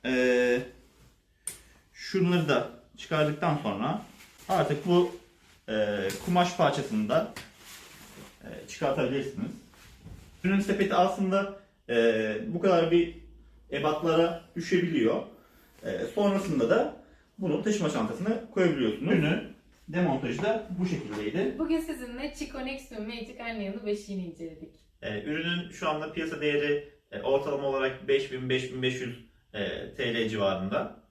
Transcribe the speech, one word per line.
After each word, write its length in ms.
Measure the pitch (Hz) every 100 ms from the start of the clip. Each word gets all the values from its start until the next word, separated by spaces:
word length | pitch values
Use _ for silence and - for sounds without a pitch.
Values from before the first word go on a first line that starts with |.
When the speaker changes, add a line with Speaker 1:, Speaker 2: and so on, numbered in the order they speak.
Speaker 1:
e, 580 | 127 127 127 123 123 123 127 - - _ - _ _ _ - - - _ _
şunları 560 | - - 190 175 175 151
da 220 | 123 - - _ -
çıkardıktan 640 | - 156 151 151 170 147
sonra 400 | 110 98 127 208 - - - - -
artık 380 | 190 143 147 180
bu, 300 | 175 175 - - _ _ - -
e, 400 | 110 104 101 95 -
kumaş 320 | - 180 175 -
parçasını 520 | 151 139 127 107 107
da, 260 | 147 214 - - - - - - - - - - -
e, 240 | - - -
çıkartabilirsiniz. 840 | - 143 135 123 139 - - - - - - - - - - - -
Ürün 160 | 180 196
sepeti 340 | 196 196 190
aslında, 640 | 175 190 - 190 190 196 - - _ -
e, 480 | 120 117 110 107 107 -
bu 140 | 170
kadar 300 | 190 170 165
bir 260 | 175 170 - - - - - _
ebatlara 720 | 143 151 151 165 160 170 - - -
düşebiliyor. 680 | - 180 160 147 113 - - - _ _ _ -
E, 140 | - 92 -
sonrasında 560 | - 202 196 175 139 113
da 260 | 214 285 - - - _ -
bunu 240 | 180 151
taşıma 280 | 214 208 156
çantasına 600 | 135 107 - 196 220 -
koyabiliyorsunuz. 640 | - 180 143 113 104 156
Ürünün 400 | 180 151 202 - - _ _ -
demontajı 540 | 165 170 131 - -
da 240 | 135 139 - 175
bu 80 | 180
şekildeydi. 680 | 147 104 104 104 175 262 -
Speaker 2:
Bugün 220 | 311 320
sizinle 540 | 320 269 247 247 294 -
Chico 280 | 294 269 262
Nexium 400 | 269 - 226 214
Magic 360 | 233 226 -
Annealı 440 | 233 226 196 208 208
beşiğini 380 | 208 - 190
inceledik. 500 | 170 165 165 160 - _ _ _
Speaker 1:
E, 200 | - 107
ürünün 480 | - 156 165 175 175
şu 180 | - 165
anda 240 | 151 156
piyasa 280 | - 160 165
değeri, 600 | 147 147 147 147 - - _
e, 80 | 101
ortalama 480 | 135 139 143 139 139
olarak 400 | 135 135 131 -
beş 240 | 135 -
bin, 160 | 131 127
beş 240 | 127 127
bin 100 | 131
beş 180 | 127 127
yüz, 240 | 120 - - _ _
e, 420 | 104 98 - -
T 200 | - 113
L 140 | 113 110
civarında. 720 | 107 98 92 95 101 - - _